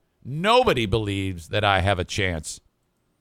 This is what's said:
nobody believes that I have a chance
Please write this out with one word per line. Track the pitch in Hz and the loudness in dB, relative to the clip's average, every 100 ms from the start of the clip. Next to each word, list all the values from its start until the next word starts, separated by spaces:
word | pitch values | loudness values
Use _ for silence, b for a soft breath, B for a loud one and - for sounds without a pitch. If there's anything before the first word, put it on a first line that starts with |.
| _ _ | _ _
nobody | - 143 190 247 247 135 110 | -12 -4 2 4 4 2 0
believes | 113 104 98 95 90 80 | -2 -2 -4 -4 -8 -6
that | 104 | -2
I | 104 95 | 2 2
have | 95 92 | 2 0
a | 87 | -2
chance | - 95 82 - - _ _ _ _ _ _ | -4 -4 -4 -8 -14 _ _ _ _ _ _